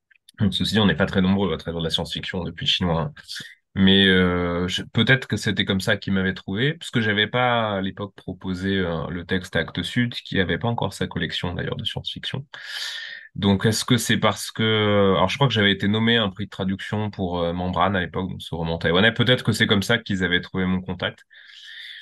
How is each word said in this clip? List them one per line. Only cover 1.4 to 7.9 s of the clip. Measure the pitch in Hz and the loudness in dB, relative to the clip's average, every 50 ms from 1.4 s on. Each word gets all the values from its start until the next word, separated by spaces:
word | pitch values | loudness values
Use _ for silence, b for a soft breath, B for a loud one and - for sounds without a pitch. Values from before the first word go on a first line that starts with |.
| 101 85 80 | 2 0 -2
à | |
traduire | - - 85 82 85 | -4 -6 -6 -6 -4
de | 82 | -4
la | 80 | -2
science-fiction | 80 85 82 - - 85 - - - 92 87 | -2 -2 -4 -4 -6 -8 -8 -6 -6 -6 -6
depuis | 90 87 - - | -6 -8 -6 -2
le | - | -2
chinois, | - - 95 87 80 82 | 0 0 2 0 2 0
hein. | 80 76 - B B B B B B B B B B _ - | 0 -4 -6 B B B B B B B B B B _ 0
Mais, | 95 95 95 98 98 98 | 4 6 6 8 8 6
euh, | 95 95 92 92 90 90 90 87 87 87 87 90 | 6 6 6 4 2 2 0 -2 -2 -2 -2 -2
je... | 90 92 - - | -2 -4 -4 -6
peut-être | - - 117 110 117 135 131 - - | -4 0 0 4 4 2 2 2 -4
que | 110 | -4
c'était | 101 - 107 95 107 98 | -2 -2 -2 -2 -2 0
comme | 101 101 95 | 0 0 0
ça | - 117 107 | 0 0 -2
qu'ils | 101 - 101 98 | -2 -2 -2 0
m'avaient | 95 92 95 92 | 0 0 0 -2
trouvé, | - - - 98 104 131 147 - | -4 -8 -8 -4 -2 -2 -2 -2
puisque | - - - - 120 | -4 -10 -4 -2 -2
j'avais | 110 107 101 104 107 107 | 0 0 2 0 0 0
pas | - 123 123 123 120 117 113 107 101 | 2 0 2 2 2 2 0 0 -2
à | 95 | -2
l'époque | 95 95 | -4 -4